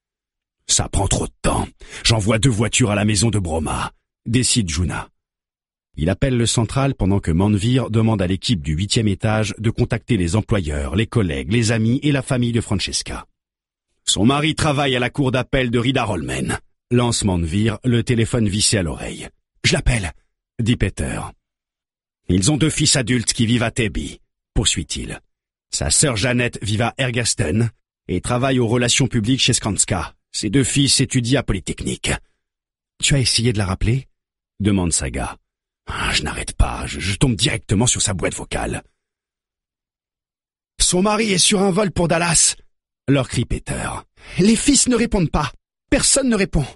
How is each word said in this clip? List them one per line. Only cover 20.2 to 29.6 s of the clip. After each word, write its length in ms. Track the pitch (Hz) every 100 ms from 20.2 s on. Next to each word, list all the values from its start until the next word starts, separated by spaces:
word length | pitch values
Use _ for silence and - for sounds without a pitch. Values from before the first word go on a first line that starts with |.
| _ _ _ -
dit 180 | 117 120
Peter. « 440 | 98 - 67 - - - _ _ _ _ _ _ _ _ -
Ils 220 | 92 95
ont 60 | 147
deux 140 | 151
fils 260 | - 151 143
adultes 360 | 117 127 107
qui 140 | - 110
vivent 160 | 120
à 80 | 113
Täby », 500 | - 107 - - - _ _ _
poursuit-il. « 640 | - 113 - - - - - _ _ _ _ _
Sa 200 | - 69
sœur 260 | - 151 110
Jeannette 420 | 123 123 123 -
vit 200 | 101 107
à 120 | 117 -
Ergasten 720 | 131 120 110 - 107 104 117 - _ _ -
et 120 | 90
travaille 380 | - 123 135 131
aux 100 | 113
relations 380 | 123 120 - 127
publiques 340 | 120 104 131
chez 120 | -
Skanska. 640 | 120